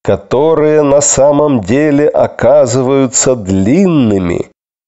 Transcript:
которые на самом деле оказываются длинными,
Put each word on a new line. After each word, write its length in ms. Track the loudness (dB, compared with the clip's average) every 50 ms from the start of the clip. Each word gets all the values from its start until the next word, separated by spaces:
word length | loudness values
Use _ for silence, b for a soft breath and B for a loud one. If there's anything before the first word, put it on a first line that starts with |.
которые 800 | -4 -4 -4 -4 -4 -4 -2 0 0 0 0 0 0 2 2 2
на 180 | 2 2 2 0
самом 600 | 0 0 0 2 2 2 2 2 0 0 0 -2
деле 480 | -2 -2 -2 0 0 0 0 0 0 0
оказываются 1300 | 0 0 -2 -2 -4 -2 0 2 2 2 2 0 0 -2 -2 0 0 0 0 -2 -2 -2 -2 -2 -2
длинными, 1120 | -2 -2 -2 -2 0 0 0 2 2 2 2 2 0 0 0 0 -2 -2 -2 -4 -6 -8 -10 _ _ _ _ _ _ _